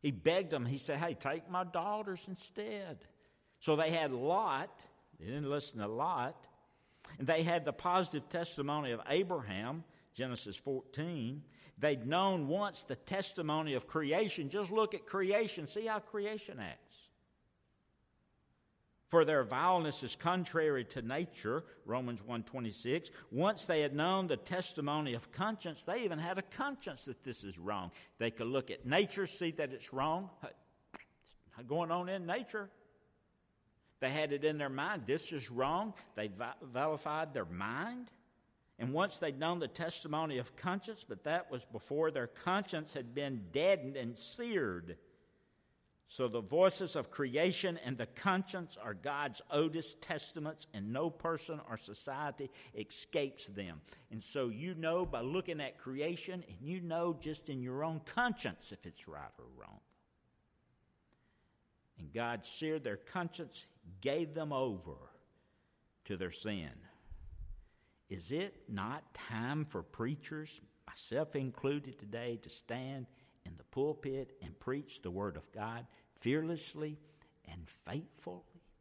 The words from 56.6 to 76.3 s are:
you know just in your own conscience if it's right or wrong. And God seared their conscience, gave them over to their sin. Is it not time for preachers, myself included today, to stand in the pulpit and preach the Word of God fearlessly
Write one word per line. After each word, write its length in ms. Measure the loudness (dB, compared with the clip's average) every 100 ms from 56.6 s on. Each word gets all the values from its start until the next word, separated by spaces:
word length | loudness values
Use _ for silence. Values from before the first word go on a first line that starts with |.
you 220 | -4 -4
know 320 | 0 2 2
just 340 | 2 -2 -6 -4
in 140 | -4
your 200 | -2 0
own 180 | 0 -2
conscience 720 | -2 2 2 2 -4 -6 -12
if 120 | -12
it's 240 | -12 -14 -12
right 240 | -10 -10 -14
or 80 | -20 -18
wrong. 240 | -18 -18 _ _ _ _ _ _ _ _ _ _ _ _ _ _ _ _ _ _ _ _ _ -14
And 140 | -6
God 320 | -2 -2 -2
seared 400 | -6 -4 0 0
their 140 | 0 -4
conscience, 680 | -4 -4 -4 -4 -10 -10 -14 _ -18 -4
gave 320 | 0 2 0
them 180 | -2 -2
over 440 | 2 2 0 -6 -12 -14 -20 _ _ _ _ _ _ _ _
to 140 | -6 -4
their 120 | -2
sin. 400 | -2 -2 -2 -4 -10 -18 -20 -14 -12 -12 -10 -8 -10 -12 _ _ _ _
Is 220 | -8 -2
it 380 | -2 -2 -8 -8
not 460 | -4 -4 -4 -10
time 500 | -14 -6 -2 0 0
for 180 | -2 -4
preachers, 800 | -6 -2 -2 -2 -6 -8 -8 -12 -16 _ -16
myself 480 | -8 -2 0 0
included 640 | 0 -2 0 2 2 -2 -12
today, 380 | -8 -4 -2 -4
to 60 | -6
stand 580 | -12 -6 -6 -4 -6 -8 -14 -20 _
in 120 | -14 -14
the 80 |
pulpit 720 | -6 2 2 2 -2 -2 -4 -10
and 160 | -14 -8
preach 420 | -2 -2 -2 -6
the 80 | -4
Word 260 | -2 -2 -4
of 140 | -10
God 360 | -6 -4 -6 -10 -18 _ -2
fearlessly 800 | 2